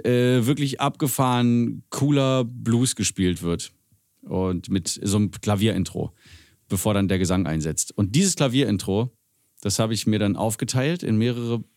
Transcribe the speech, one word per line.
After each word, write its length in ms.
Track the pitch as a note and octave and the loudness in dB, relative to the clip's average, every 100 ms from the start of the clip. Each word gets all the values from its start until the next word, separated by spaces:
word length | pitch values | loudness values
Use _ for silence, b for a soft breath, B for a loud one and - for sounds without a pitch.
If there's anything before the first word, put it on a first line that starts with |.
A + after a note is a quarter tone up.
äh, 420 | - B2 B2 B2+ A#2 | 2 2 4 4 2
wirklich 340 | D3 C#3 C3 | 0 -2 -2
abgefahren 1000 | C#3+ - D3 - B2+ B2 A#2+ A#2+ A#2 - - | -2 0 -2 0 2 2 4 2 0 -4 -8
cooler 540 | - C#3+ C#3+ C3 C3 | -2 2 2 2 2
Blues 520 | A#2+ B2 A2 A#2 B2+ - | -2 -4 0 2 2 0
gespielt 460 | F#2+ - F2+ E2+ | -4 0 0 0
wird. 300 | E2+ E2+ - _ _ _ _ _ | -2 -4 -6 _ _ _ _ _
Und 460 | - F#2+ F#2 F2+ - | -8 -4 -2 -2 -2
mit 320 | F#2+ - - | -2 -2 -4
so 140 | G2+ G#2 | 0 0
einem 140 | G2+ | 0
Klavierintro, 840 | - G#2+ G#2 A2 F2+ E2+ D#2+ D2+ - b b b b - | -2 -2 2 2 0 -2 -4 -8 -10 b b b b -6
bevor 240 | G2 A2 | -2 0
dann 140 | G2+ G2 | 0 2
der 100 | F#2 | 0
Gesang 280 | F2+ F#2 D#2+ | 0 0 0
einsetzt. 500 | D#2 D#2 - - - | -2 -2 -4 -4 -2
Und 180 | G2 C3 | 0 2
dieses 180 | G3 F3 | 2 2
Klavierintro, 760 | C#3 B2+ A#2 G2+ - G2 B2 _ _ _ _ _ | 0 2 0 0 0 -2 -2 _ _ _ _ _
das 180 | G2+ - | -4 -2
habe 160 | A2+ | 0
ich 120 | A2 - | 0 0
mir 120 | A2 | 2
dann 180 | G#2 F#2+ | 0 0
aufgeteilt 640 | G#2+ G#2+ B2 C3 C#3 F3 | -2 -4 -4 -2 -2 -2
in 140 | - A2 | 0 0
mehrere 460 | A#2+ A#2+ A#2 A#2 - | 0 -2 -4 -4 -6